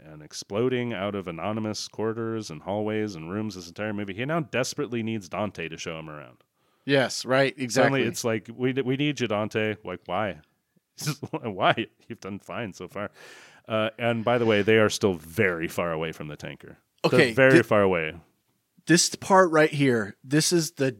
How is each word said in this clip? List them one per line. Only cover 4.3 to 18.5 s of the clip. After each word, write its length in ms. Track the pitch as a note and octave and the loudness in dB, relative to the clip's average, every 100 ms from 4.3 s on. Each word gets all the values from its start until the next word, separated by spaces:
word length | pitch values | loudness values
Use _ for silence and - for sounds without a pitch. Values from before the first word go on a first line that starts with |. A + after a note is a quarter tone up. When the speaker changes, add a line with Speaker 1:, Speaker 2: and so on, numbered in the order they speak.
| E3 | -4
Speaker 1:
desperately 600 | C3 A#2 B2+ - C3+ A#2+ | -2 -4 -4 -4 -6 -4
needs 260 | A2 A2+ F2 | -4 -6 -6
Dante 380 | F2+ G#2 - D#2+ | -6 -6 -6 -10
to 100 | D#2+ | -8
show 200 | F2+ D#2+ | -10 -10
him 120 | D#2+ | -12
around. 280 | D2+ C2 B1 _ _ _ _ | -14 -16 _ _ _ _ _
Speaker 2:
Yes, 400 | - C#3 A#2 - | 0 2 2 -2
right, 300 | A2+ C3 C3+ B2 | 0 2 2 0
exactly. 120 | B2+ A#2+ B2 C3+ | -2 2 4 2
Speaker 1:
Suddenly 20 | |
it's 220 | A#2 A#2 | 0 -2
like, 260 | A#2+ A2 A2 | -4 -4 -6
"We, 200 | A#2 B2+ | -4 -2
we 240 | C3 B2+ C3+ | 0 -2 0
need 240 | D3 C3 | -2 -2
you, 80 | A#2 | -2
Dante." 480 | G#2 G#2+ A2+ G#2+ G2+ | -2 -2 -2 -2 -4
Like, 160 | F2+ F2+ - | -8 -10 -4
why? 340 | F2+ G#2+ D#2 _ _ _ _ _ - | -2 -2 -6 _ _ _ _ _ -10
<laughs> 340 | D3 C#3+ - D#3+ | -8 -8 -10 -8
Why? 440 | A#2 F#2 C3 - G2+ _ _ | -8 0 0 0 -4 _ _
You've 120 | A2+ | -14
done 180 | G2 G2 | -10 -12
fine 320 | - F#2+ A2+ | -10 -10 -10
so 160 | - F2+ | -10 -12
far. 220 | F#2+ G2+ - - - - - - | -8 -10 -12 -20 -20 -20 -20 -4
Uh, 220 | A2 A2 - | -2 -2 -2
and 260 | A#2+ A#2 | -2 0
by 140 | A2 A#2+ | 2 2
the 80 | A2+ | 4
way, 160 | G#2 | 4
they 160 | G2+ A2 | 6 6
are 120 | G#2+ | 4
still 240 | - G#2+ | 4 0
very 540 | E2+ D#2+ E2 G2 E2+ E2 | 0 -4 0 2 2 -4
far 240 | - F2 | -2 -2
away 180 | D#2+ E2 | -2 -4
from 140 | D#2+ D2+ | -6 -12
the 80 | D2 | -12
tanker. 420 | D#2 C#2 D2 - _ _ E3 | -12 -14 -18 -20 _ _ 2
They're 120 | B2+ | 4
Speaker 2:
Okay, 120 | B2 | 4
Speaker 1:
very 260 | A2+ C3 C3 | 6 8 8
Speaker 2:
thi- 40 | |
Speaker 1:
far 200 | A#2 G#2+ | 6 4
away. 320 | G2 F2 D#2+ E2+ _ _ _ | 4 2 -2 -8 _ _ _